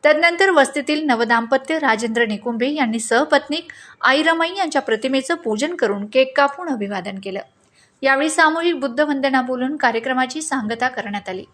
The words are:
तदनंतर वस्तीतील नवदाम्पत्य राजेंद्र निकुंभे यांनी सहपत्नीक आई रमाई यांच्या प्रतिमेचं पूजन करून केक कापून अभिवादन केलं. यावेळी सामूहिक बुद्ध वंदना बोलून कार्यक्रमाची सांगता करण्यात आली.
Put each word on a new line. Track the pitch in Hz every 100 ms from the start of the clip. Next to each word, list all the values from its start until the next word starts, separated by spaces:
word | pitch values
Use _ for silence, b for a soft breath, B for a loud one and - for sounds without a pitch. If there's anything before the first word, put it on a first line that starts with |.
| 294
तदनंतर | 302 339 339 392
वस्तीतील | 330 262 294 285 302 302
नवदाम्पत्य | 226 233 233 233 269 269 320
राजेंद्र | 277 220 233 226 226
निकुंभे | 208 247 233 254
यांनी | 302 247 226
सहपत्नीक | - 240 302 285 - 311 339 B B B
आई | 240 277
रमाई | 311 330 330 392
यांच्या | 339 294
प्रतिमेचं | 269 220 262 269 262 339
पूजन | 233 214 294 349
करून | 226 202 208
केक | 254 262 -
कापून | 285 311 349
अभिवादन | 247 202 196 180 196
केलं. | 196 185 - _ b b b b
यावेळी | 269 269 311
सामूहिक | 311 311 320 339 302
बुद्ध | 269 240
वंदना | 302 277 262 262
बोलून | 247 254 254 294
कार्यक्रमाची | 247 226 226 254 254 302
सांगता | 311 277 214 233 247
करण्यात | 254 202 202 202
आली. | 185 -